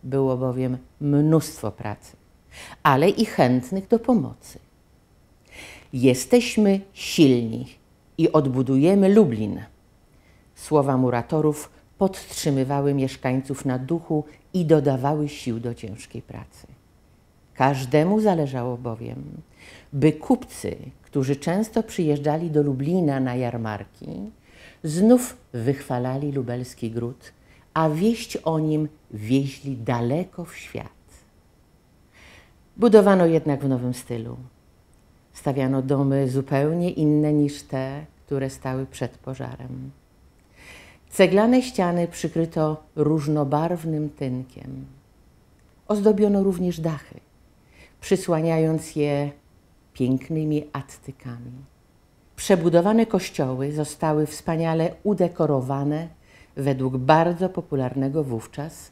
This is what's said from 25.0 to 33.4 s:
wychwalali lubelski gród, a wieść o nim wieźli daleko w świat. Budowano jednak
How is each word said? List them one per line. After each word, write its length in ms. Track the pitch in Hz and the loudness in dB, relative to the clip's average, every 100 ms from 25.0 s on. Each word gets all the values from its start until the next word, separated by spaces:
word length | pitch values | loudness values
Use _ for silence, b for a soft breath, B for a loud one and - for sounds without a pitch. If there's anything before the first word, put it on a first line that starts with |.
| 214 247 247 - _ | 6 6 4 -14 _
wychwalali 800 | 120 113 135 - 123 123 135 147 | -6 -2 -4 -4 -4 -4 -4 -4
lubelski 580 | 139 123 123 123 - 113 | -6 -6 -8 -10 -10 -8
gród, 420 | 113 120 131 - b b b b | -6 -8 -10 -20 b b b b
a 160 | 160 160 | -2 0
wieść 460 | 151 208 233 - - | 2 0 -2 -6 -6
o 220 | - 160 | -2 -2
nim 300 | 156 151 151 - _ | 0 0 -2 -8 _
wieźli 680 | 107 107 135 139 127 139 127 | -12 0 0 0 -8 -10 -8
daleko 680 | 113 120 117 147 185 - | -4 -2 -2 -4 -6 -12
w 120 | 170 - | -16 -16
świat. 320 | - - - _ _ - _ _ _ _ _ _ _ _ _ b b b b b _ - | -14 -14 -14 _ _ -20 _ _ _ _ _ _ _ _ _ b b b b b _ 2
Budowano 500 | 226 208 202 190 170 | 8 8 8 6 6
jednak 340 | 160 | 4